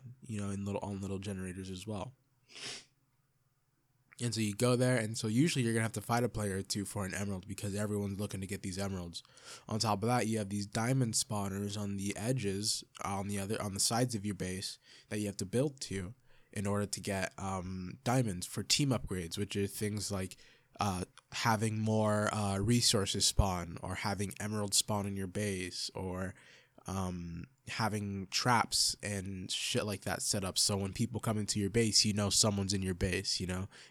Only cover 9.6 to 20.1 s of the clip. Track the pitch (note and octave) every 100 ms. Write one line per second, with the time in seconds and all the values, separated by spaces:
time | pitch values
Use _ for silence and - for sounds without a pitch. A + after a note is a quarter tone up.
9.6 | - G#2+ A2 G2+ A2+ B2 G#2+ A2 G2 G#2
10.6 | G2+ A2+ A#2 C3+ A#2 G#2+ - G#2+ G2 G2
11.6 | G#2 G#2+ G2+ G3 G3 - A2+ C3+ G2+ F#2+
12.6 | G#2 - - - - G2 G2+ G2+ G2 A2
13.6 | G2+ G2 - A#2 C3 A2 G2+ F#2 F#2 F#2
14.6 | - - - - - G#2+ G#2 G2 F#2 A#2
15.6 | D3+ C3+ - F#2+ F#2 - - - _ -
16.6 | G2+ G#2 G2+ - F#2 F#2+ F#2 - F#2+ F#2+
17.6 | F2+ F#2 F2+ - - C3 A2+ F2+ - -
18.6 | G2 - C#3+ A2+ - F2+ E2 G2 G2+ G2+
19.6 | G2 - G#2+ G#2+ F2+